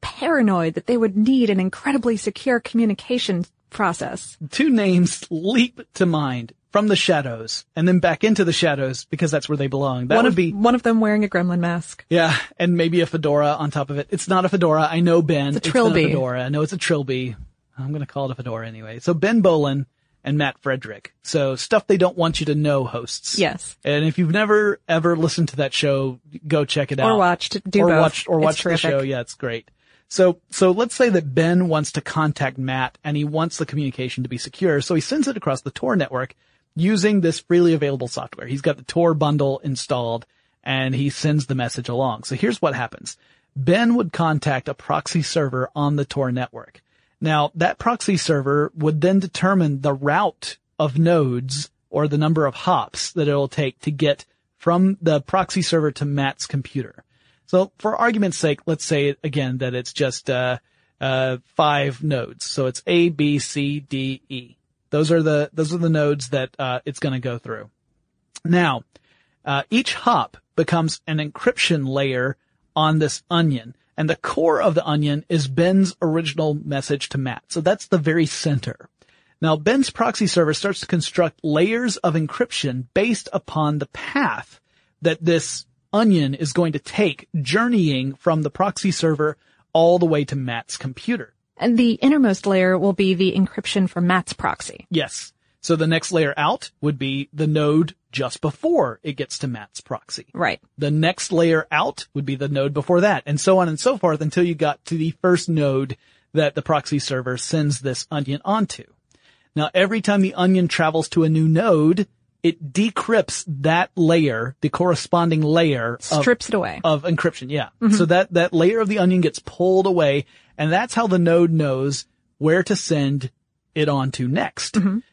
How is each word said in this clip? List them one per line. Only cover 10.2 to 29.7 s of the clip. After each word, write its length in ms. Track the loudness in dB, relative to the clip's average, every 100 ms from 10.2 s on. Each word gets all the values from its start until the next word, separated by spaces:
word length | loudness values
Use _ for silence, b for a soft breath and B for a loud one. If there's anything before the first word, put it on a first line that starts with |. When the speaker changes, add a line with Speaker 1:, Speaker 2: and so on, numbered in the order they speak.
| 4
Speaker 2:
would 60 |
Speaker 1:
of, 40 | 2
Speaker 2:
be 160 | 0
Speaker 1:
one 240 | 2 2 2
of 80 |
them 160 | 2 2
wearing 240 | 2 2
a 60 | 0
gremlin 300 | 0 0 0
mask. 440 | -2 -4 -6 -12 0
Speaker 2:
Yeah, 280 | 2 2 0 B -2
and 180 | 0 2
maybe 240 | 2 2
a 60 | 0
fedora 480 | 0 0 2 2
on 180 | 0 -2
top 180 | -4 -4
of 80 | -6
it. 120 | -6
It's 160 | -6 0
not 160 | 2
a 60 | 2
fedora. 400 | 2 2 4 2
I 80 | 2
know 220 | 4 4
Ben. 340 | 4 0 0 -2
Speaker 1:
It's 0 |
a 40 |
Speaker 2:
It's 80 | 0
not 20 |
a 200 | 2 4
Speaker 1:
trilby. 180 | 4 2
Speaker 2:
fedora. 320 | 0 -2 -4
I 60 | -4
know 140 | -2
it's 100 | -2
a 40 | -4
trilby. 600 | -2 -2 -2 -4 -6 -10 -18 _ _ -12
I'm 160 | -8
gonna 120 | -6 -8
call 200 | -6 -6
it 60 |
a 40 | -6
fedora 320 | -8 -8 -10
anyway. 320 | -14 -16 -8
So 140 | -2
Ben 280 | 0 2 4
Bolin 440 | 6 4 2 -2 -4 _ _ _ -4
and 120 | 0
Matt 200 | -2 -4
Frederick. 540 | -4 -4 -6 -16 -18 _
So 360 | -4 -2 0 -2
Stuff 280 | 0 0 2
They 120 | 2
Don't 180 | 2 2
Want 240 | -2 0
You 60 | -2
to 100 | 0
Know 300 | 2 0 -2
hosts. 520 | -6 -8 -10 -6 -2
Speaker 1:
Yes. 380 | 0 -2 -12 -8
Speaker 2:
And 220 | -2 0 0
if 120 | 0
you've 140 | 0
never, 480 | 2 2 2 2 -2 -2
ever 300 | 0 2 2
listened 320 | 0 0 -2
to 80 | -2
that 160 | -4
show, 480 | 0 0 0 -2 -8 _ -12 -2
go 160 | 0
check 300 | 0 -2 -2
it 60 | 0
Speaker 1:
Or 100 | 2
Speaker 2:
out. 60 | 4
Speaker 1:
watched, 520 | 4 2 -4 -8 0
do 120 | 4
Speaker 2:
Or 60 | 4
Speaker 1:
both. 100 | 6
Speaker 2:
watched, 300 | 4 0 -2
or 80 | 2
Speaker 1:
It's 80 | 2
Speaker 2:
watched 120 | 0
the 100 | -2
Speaker 1:
terrific. 200 | 0 0
Speaker 2:
show. 120 | 0
Yeah, 180 | -2 -6
it's 140 | -8
great. 360 | -8 -8 -8 -12